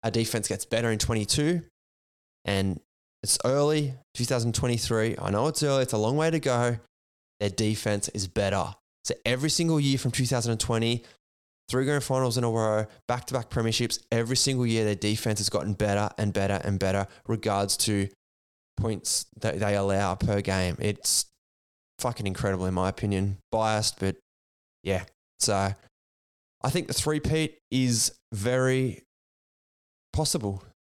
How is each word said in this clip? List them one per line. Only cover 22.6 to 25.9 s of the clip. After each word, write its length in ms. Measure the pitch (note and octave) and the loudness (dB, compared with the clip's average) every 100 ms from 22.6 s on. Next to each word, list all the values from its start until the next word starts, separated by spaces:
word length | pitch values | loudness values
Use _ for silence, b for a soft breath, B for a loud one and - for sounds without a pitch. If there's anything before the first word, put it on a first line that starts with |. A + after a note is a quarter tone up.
| F#2 | 0
in 80 | |
my 140 | F2+ F#2 | 0 -2
opinion. 500 | G2 G#2 G2 G2+ G2 _ | -2 -2 0 0 -4 _
Biased, 480 | A2+ A2 G#2+ G#2+ - | 0 2 2 -2 -2
but 180 | F#2+ F#2+ _ _ _ _ _ _ | -2 -4 _ _ _ _ _ _
yeah. 220 | - F#2 - _ _ _ | -2 -2 -4 _ _ _
So 340 | - G2+ G2 G2+ - | 0 2 0 -4 -14